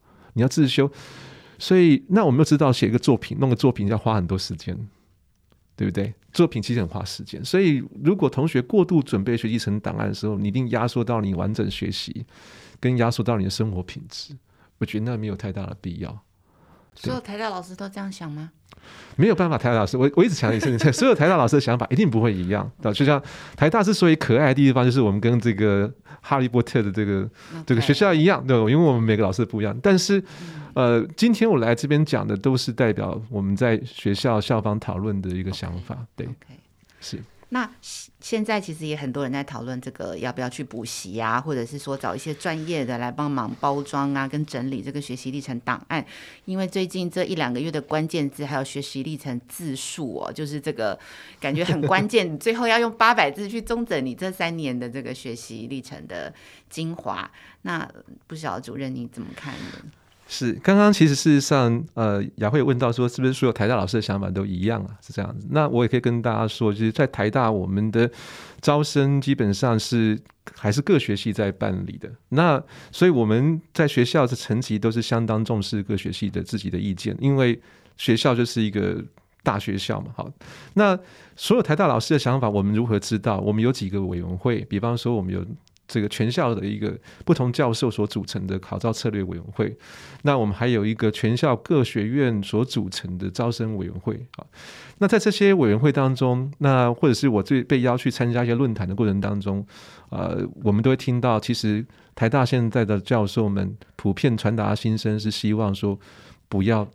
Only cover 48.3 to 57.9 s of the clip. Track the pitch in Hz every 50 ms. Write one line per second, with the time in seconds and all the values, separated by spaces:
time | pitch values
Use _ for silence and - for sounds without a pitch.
48.3 | 139 - 147 135 147 135 135 131 - 143 139 - - 135 131 156 156 139 - 139
49.3 | 123 120 123 - - - 180 156 131 131 - - - - 156 123 90 64 50 -
50.3 | - - 156 143 147 147 - 156 147 117 110 104 95 - - - - - - -
51.3 | - - - 139 139 156 165 - - - 151 - 190 190 202 208 - 226 190 170
52.3 | 156 143 - 226 226 233 247 233 226 233 233 233 226 226 226 226 233 220 175 143
53.3 | - - 208 196 226 233 214 - 233 233 233 226 185 147 131 131 120 - 185 190
54.3 | 185 - 180 170 170 165 156 135 123 123 123 120 117 135 120 117 127 - - 123
55.3 | 117 117 - - 110 113 113 120 139 135 123 - 143 - - - - 87 67 -
56.3 | - - - - - - _ _ - 156 165 165 170 165 - - 98 90 - -
57.3 | - - - - - _ - 185 175 160 - -